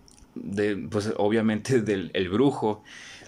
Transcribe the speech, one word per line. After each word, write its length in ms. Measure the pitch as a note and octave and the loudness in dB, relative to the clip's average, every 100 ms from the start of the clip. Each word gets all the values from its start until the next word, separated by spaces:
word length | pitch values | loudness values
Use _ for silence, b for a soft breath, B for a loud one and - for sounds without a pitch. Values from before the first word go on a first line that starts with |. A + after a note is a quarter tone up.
| - - - - | -20 -20 -18 -12
de, 520 | - G2+ G#2 G2+ - | -6 0 0 0 -2
pues, 220 | G#2+ G#2 - | -2 -2 0
obviamente 640 | G#2 A2+ A2 G#2+ A2 C3 | 2 4 2 0 2 0
del 300 | G#2 G2 E2 | 2 0 -2
el 160 | - F2+ | -2 0
brujo. 520 | G2+ C#3 C3 A2 G#2 B B B B | 2 2 2 -2 -4 B B B B